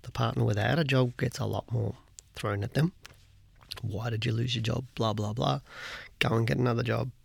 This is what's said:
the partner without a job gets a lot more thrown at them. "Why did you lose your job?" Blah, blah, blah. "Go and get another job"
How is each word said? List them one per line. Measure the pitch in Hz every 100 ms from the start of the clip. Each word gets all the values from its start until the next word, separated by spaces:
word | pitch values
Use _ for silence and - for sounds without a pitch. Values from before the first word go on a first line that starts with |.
the | -
partner | - 113 120 113
without | 101 107 143
a | 147
job | 135 127 -
gets | - -
a | 104
lot | 104 -
more | 117 107 - - - -
thrown | - 110 101
at | 101 -
them. | 165 - - - - - - - - -
"Why | 107 101 117
did | 110 117
you |
lose | 113 120 120
your |
job?" | 113 120 131 -
Blah, | 113
blah, | 107 104
blah. | 110 139 139 - - - - - -
"Go | -
and | 113 117
get | 131
another | 123 117
job" | 117 113 120 -